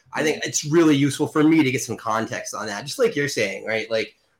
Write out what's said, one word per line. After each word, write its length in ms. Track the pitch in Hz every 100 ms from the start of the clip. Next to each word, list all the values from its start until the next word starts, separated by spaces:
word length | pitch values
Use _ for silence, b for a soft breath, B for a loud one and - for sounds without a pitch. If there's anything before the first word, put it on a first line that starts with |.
| b
I 80 | 120
think 240 | 151 - 156
it's 180 | -
really 320 | 147 170 160 139
useful 300 | 143 135 143
for 180 | 156
me 200 | 151 160
to 80 | 135
get 100 | 120
some 160 | 113 101
context 560 | 110 110 110 101 -
on 140 | 104 107
that, 180 | 101 143
just 140 | 269
like 160 | 226 143
you're 120 | 143
saying, 380 | 127 101 95 104
right? 240 | 110 107
Like, 260 | 110 104 _ _